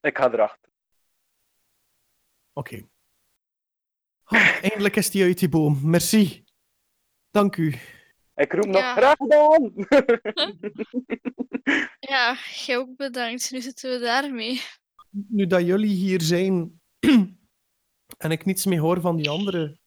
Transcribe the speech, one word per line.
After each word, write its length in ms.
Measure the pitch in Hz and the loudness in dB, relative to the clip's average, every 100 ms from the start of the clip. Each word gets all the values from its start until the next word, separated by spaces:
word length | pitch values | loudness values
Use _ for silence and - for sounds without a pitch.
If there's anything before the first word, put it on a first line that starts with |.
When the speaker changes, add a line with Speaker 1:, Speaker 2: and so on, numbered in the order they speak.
Speaker 1:
Ik 160 | 151 - | -4 0
ga 160 | 131 | 0
erachter. 380 | 113 107 - _ _ _ _ _ _ _ _ _ _ _ _ _ _ _ _ _ _ _ | 2 -2 -2 _ _ _ _ _ _ _ _ _ _ _ _ _ _ _ _ _ _ _
Speaker 2:
Oké. 360 | - 131 - 101 _ _ _ _ _ _ _ _ _ _ _ _ _ | -14 -12 -14 -18 _ _ _ _ _ _ _ _ _ _ _ _ _
Ah, 380 | _ 220 - - | _ 2 2 2
eindelijk 340 | 190 214 202 202 | -2 0 -2 0
is 140 | - | -2
die 140 | 202 | 2
uit 140 | 185 180 | 2 2
die 100 | 180 | 0
boom. 300 | 160 151 143 | 2 2 0
Merci. 640 | 147 170 170 220 196 - _ _ _ _ _ _ _ _ _ | 2 2 2 2 2 0 _ _ _ _ _ _ _ _ _
Dank 260 | 208 202 196 | 0 0 0
u. 180 | 160 123 - - _ _ _ | -4 -4 -12 -20 _ _ _
Speaker 1:
Ik 180 | - 143 | -4 -2
roep 120 | - 208 | 0 0
nog, 100 | 190 | 0
Speaker 3:
Ja. 140 | 247 | 0
Speaker 1:
"Graag 220 | 208 254 302 | 2 4 4
gedaan!" 560 | 277 294 302 311 240 | 4 4 6 6 2
<laughs> 40 | - 196 277 262 226 208 214 311 403 226 - 220 247 254 247 - - 254 - - 285 - - | -6 2 2 4 0 0 -6 -6 -6 -14 -12 -10 -10 -8 -10 -10 -12 -10 -8 -2 -2 -4 -12
Speaker 3:
Ja, 360 | 269 269 240 247 - - - | -4 0 0 -2 -10 -14 -6
jij 120 | 247 | -4
ook 180 | 254 254 | -6 -10
bedankt. 540 | 277 247 233 247 - | -10 -6 -8 -8 -8
Nu 100 | 254 | -8
zitten 300 | 247 254 262 | -10 -12 -8
we 80 | 247 | -6
daarmee. 640 | 233 247 285 254 226 254 - - _ _ - | -2 -2 -2 -6 -6 -8 -10 -18 _ _ -14
Speaker 2:
Nu 360 | 202 202 214 190 | -12 -6 -2 2
dat 200 | 180 175 | 2 2
jullie 280 | 190 214 | 0 0
hier 260 | 190 190 185 | 0 0 0
zijn 600 | 160 175 190 185 170 _ _ _ | 0 0 0 0 -4 _ _ _
<clears throat> 400 | - 262 190 - _ _ _ _ _ _ _ - | 4 4 4 -6 _ _ _ _ _ _ _ -10
en 60 | 160 | -6
ik 140 | 160 | -4
niets 200 | - 185 - | -4 -2 -2
meer 140 | 175 | 0
hoor 200 | 156 180 | 0 0
van 160 | 175 165 | 0 -2
die 140 | 151 | -4
anderen. 480 | 151 202 180 151 147 | -4 -4 -4 -6 -8